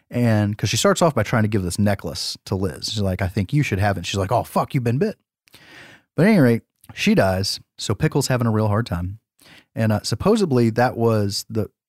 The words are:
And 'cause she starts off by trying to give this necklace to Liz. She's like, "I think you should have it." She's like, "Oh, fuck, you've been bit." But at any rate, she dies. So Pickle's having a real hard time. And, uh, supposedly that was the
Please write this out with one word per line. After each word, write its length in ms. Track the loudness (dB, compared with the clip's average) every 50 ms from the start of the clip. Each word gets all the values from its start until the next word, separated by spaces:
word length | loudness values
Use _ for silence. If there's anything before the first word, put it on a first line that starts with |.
| _ _
And 480 | -2 0 2 4 4 4 2 0 0
'cause 120 | -2 -4 -2
she 80 | -2
starts 240 | 2 2 2 2 4 2
off 100 | 2 2
by 80 | 0 -2
trying 200 | 0 0 0 2
to 60 | 2
give 120 | 0 -2
this 160 | -2 -2 -2
necklace 580 | 0 0 0 0 -2 -6 -10 -8 -8 -8 -10 -10 -12 _
to 100 | -6 -4
Liz. 340 | -2 -2 -4 -6 -8 -10 -8
She's 100 | -6 -4
like, 200 | -2 -4 -2 -2
"I 60 | -4
think 260 | -4 -2 -4 -4 0 0
you 80 | 0
should 160 | 0 0 0 0
have 180 | 0 0 0
it." 80 | -2 -6
She's 100 | -6 -4
like, 140 | -4 -2 0
"Oh, 120 | -2 -2 -2
fuck, 300 | -2 -4 -4 -4 -2 -4
you've 100 | -2 -2
been 140 | 0 0
bit." 200 | 0 -2 -4 -4 _ _ _ _ _ _ _ -20 -20 -20 -20 -20 -20 -20 -20 -20 -20 _ _ _
But 100 | 2 4
at 40 | 4
any 80 | 6 6
rate, 220 | 6 4 4 2 -2 _ _ _ _ -20 -10
she 180 | -2 0 2 4
dies. 460 | 4 4 2 2 0 -2 -4 -6 -8 -12 _ _
So 160 | -12 -6 -6 -2
Pickle's 340 | 0 -2 0 0 0 0
having 200 | 0 0 0 0
a 40 | 0
real 160 | 2 2 2 2
hard 180 | 0 0 -2
time. 320 | -2 -4 -6 -6 -8 -8 -12 _ _ _ _ _ -20 -20 -20 _ _ _
And, 160 | -2 0 0
uh, 80 | 0 0
supposedly 720 | -2 -4 -6 -2 0 0 2 2 2 2 2 2 2 2
that 260 | 2 2 0 0 0
was 480 | 0 0 2 2 2 0 -2 -4 -6 -10 _
the 200 | -4 -4 -4 -6 _ _ _